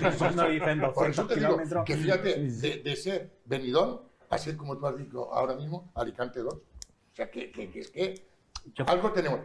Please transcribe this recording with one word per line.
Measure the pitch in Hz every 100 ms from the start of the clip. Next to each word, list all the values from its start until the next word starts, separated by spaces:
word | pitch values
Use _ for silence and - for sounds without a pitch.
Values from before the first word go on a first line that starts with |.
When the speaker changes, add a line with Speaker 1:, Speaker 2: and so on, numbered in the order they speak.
| 175
Speaker 1:
sí. | -
Speaker 2:
Cuando | 175 170 165
dicen | 156 170 151
Speaker 1:
Por | 135 131 147
eso | 214
Speaker 2:
doscientos | 214
Speaker 1:
te | 220
digo | 151
Speaker 2:
kilómetros. | 160 151 170 160
Speaker 1:
que | 147
fíjate, | 165 190 196 143
Speaker 2:
Sí, | 139
sí. | 113 143
Speaker 1:
de, | - 147
de | 139
ser | 185 190 - - -
Benidorm, | 135 127 147 220 - - _ -
así | - 156 151
como | 139 135
tú | 143
has | 131
dicho | 143 123 -
ahora | 113 131 131
mismo, | 151 175 - -
Alicante | 117 117 123 127
dos. | 120 156
O | - - - _ _ -
sea, | 110
que, | - -
que, | - -
que | -
es | -
que | 151 185 190 - _ _ - - -
Speaker 2:
Yo | 131
Speaker 1:
algo | 180 208
tenemos. | 190 151 -